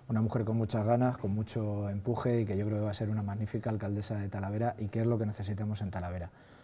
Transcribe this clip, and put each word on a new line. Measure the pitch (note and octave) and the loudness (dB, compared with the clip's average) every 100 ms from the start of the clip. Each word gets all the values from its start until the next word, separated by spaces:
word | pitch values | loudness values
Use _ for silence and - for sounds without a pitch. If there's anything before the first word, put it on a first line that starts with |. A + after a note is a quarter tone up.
| - | -2
Una | A2 | 2
mujer | A2 A#2+ | 2 2
con | G#2+ A2+ | 0 2
muchas | A2 A2+ G#2+ | 2 2 4
ganas, | A#2+ B2 B2 | 6 4 2
con | G2+ | -2
mucho | G#2 G#2+ A#2+ G#2+ G#2 G2+ | 0 -2 -2 -2 -2 -2
empuje | G2+ G#2+ A2+ B2 A#2+ | -2 -2 0 2 2
y | G#2+ | 2
que | G2 | 0
yo | G#2 | 0
creo | G#2+ | 0
que | |
va | G#2+ | 0
a | |
ser | G2 G#2+ | 0 0
una | G#2+ | 0
magnífica | G2+ G2+ G#2+ A#2 A#2 | -2 -2 -2 -2 -2
alcaldesa | G#2+ G2+ G2+ G#2 G#2 | -2 0 -2 -2 -4
de | G2+ | -4
Talavera | G2+ G2 G#2 A#2 - | -4 -4 0 0 0
y | G#2 | -4
que | A#2 | 2
es | A#2 | 2
lo | A#2 | 4
que | G#2+ | 0
necesitamos | G#2+ G2+ G2+ G#2 G#2 | -2 -4 -2 -2 -2
en | G2 | -2
Talavera. | F#2 F2+ F2+ E2+ - - - | -4 -4 -6 -8 -12 -20 -20